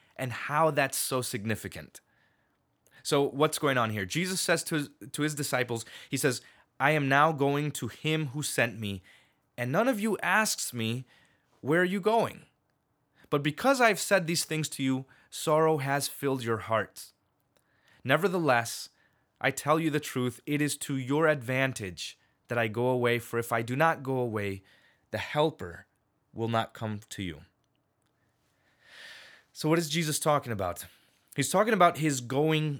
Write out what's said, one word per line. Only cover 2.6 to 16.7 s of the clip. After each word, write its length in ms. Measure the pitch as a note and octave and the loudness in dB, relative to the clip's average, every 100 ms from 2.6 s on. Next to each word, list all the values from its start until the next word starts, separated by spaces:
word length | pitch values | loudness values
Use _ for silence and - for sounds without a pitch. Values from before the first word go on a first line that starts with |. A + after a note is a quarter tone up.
| _ _ _ - | _ _ _ -12
So 200 | - C#3+ | -2 2
what's 380 | C#3+ C3+ D#3 - | 2 2 0 2
going 180 | D3 B2+ | 0 2
on 140 | A2+ | 0
here? 120 | G#2+ | -2
Jesus 380 | F#2+ D3+ F#3 F#3 | -4 -4 -2 -2
says 220 | - E3 | 0 0
to 120 | - D#3+ | 0 -4
his, 140 | C#3+ - G#2 | -4 -10 -12
to 100 | - | -4
his 140 | D3+ D3 | -4 -2
disciples, 500 | C#3 B2+ A#2+ A#2 - - - | -2 -2 -2 -4 -8 -16 -8
he 80 | C3 | 0
says, 240 | C#3+ A#2 - _ _ - | 0 0 -8 _ _ 0
"I 100 | C3+ | 2
am 180 | D#3 C3+ | 2 4
now 240 | C#3 D#3 | 6 4
going 380 | D3+ C#3 C#3+ D3+ | 4 2 2 -2
to 140 | - A#2+ | -4 -8
him 420 | - D3+ D#3 D3+ | -4 -2 -2 -2
who 80 | D3+ | -4
sent 380 | C3+ - A#2 A2 | -4 0 0 0
me, 240 | G#2 G2 - - _ _ _ - | -6 -6 -10 -20 _ _ _ -6
and 160 | B2 | -2
none 160 | D#3 A#3+ | 2 2
of 120 | A3 | 2
you 180 | A3 G3 | -2 -2
asks 500 | - G#3 G#3+ - - | 2 2 2 -2 -6
me, 320 | A#2+ A2 A#2+ B2+ _ _ _ _ _ | -4 -2 -4 -8 _ _ _ _ _
'Where 200 | A#2+ E3 | 0 2
are 20 | |
you 160 | F3+ G3 | 2 2
going?' 480 | G3+ A3+ C3+ - - _ _ _ _ _ _ _ - | 2 2 2 -4 -20 _ _ _ _ _ _ _ -4
But 140 | D3 | -2
because 360 | C#3+ C#3+ B3+ C4+ | -2 0 2 4
I've 200 | A#3 F#3+ | 4 4
said 260 | - G3 D#3+ | 2 2 2
these 180 | E3+ | -2
things 240 | - D#3 D3+ | -2 -4 -4
to 120 | - | -2
you, 240 | C3+ C3 C3+ _ _ | 0 0 -4 _ _
sorrow 480 | - - D#3 D#3+ D#3 | -6 2 4 4 2
has 300 | C#3 C#3+ C3 | 0 -2 -2
filled 360 | - C#3+ C3+ | -4 -2 -2
your 140 | A#2 A2 | -2 -4
hearts. 560 | G#2+ | 0